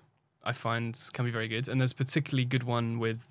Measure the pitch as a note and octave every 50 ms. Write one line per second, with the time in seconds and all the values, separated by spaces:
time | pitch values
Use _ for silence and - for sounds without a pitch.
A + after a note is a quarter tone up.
0 | _ _ _ _ _ _ _ _ - - A#2+ - - A#2 A#2 A#2 A#2 A#2 A2+ -
1 | - - - - B2 A#2+ A#2 A2+ A2 A2+ A2 A#2 C3 - A#2+ C3 B2+ B2 - -
2 | C#3 - - D#3 C#3+ - - C3 B2 B2 C3 B2+ A#2+ A#2+ A#2+ A#2 A#2 A2+ A#2 A#2
3 | A2+ A2+ A2+ A2+ - -